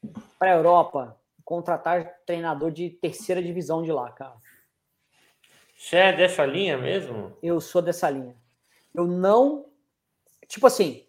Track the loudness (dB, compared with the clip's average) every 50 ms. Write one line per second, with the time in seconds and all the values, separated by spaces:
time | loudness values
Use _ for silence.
0 | -18 -18 -16 -18 -20 _ _ _ 2 4 4 4 6 6 6 6 4 2 -2 -6
1 | -8 -8 -12 _ _ _ _ _ _ -8 -8 -6 -4 -4 -4 -4 -2 -2 -2 -2
2 | -2 -4 -12 _ _ -8 -8 -6 -4 -6 -4 -4 -4 -6 -6 -6 -8 -10 -8 _
3 | -8 -8 -8 -8 -6 -6 -4 -4 -4 -6 -6 -8 -6 -4 -4 -4 -4 -4 -4 -6
4 | -6 -8 -12 -16 -18 -20 -20 -20 _ _ _ _ _ _ _ _ _ _ _ _
5 | _ _ _ _ _ _ _ _ _ _ _ _ _ _ _ _ -8 0 4 6
6 | 6 6 6 4 2 2 2 0 0 0 0 -2 -2 -2 -2 -2 -2 -4 -4 -4
7 | -4 -6 -10 -10 -12 -12 -14 _ -6 -4 -4 -4 -4 -2 -2 -2 -2 -2 -2 -2
8 | -2 -2 -2 -4 -8 -12 -16 _ _ _ _ _ _ _ _ _ _ _ -6 -4
9 | -2 -2 -2 0 2 4 4 6 4 4 2 -2 -8 -14 _ _ _ _ _ _
10 | _ _ _ _ _ _ _ _ -20 _ 0 4 4 4 6 4 2 -2 -2 -6
11 | -14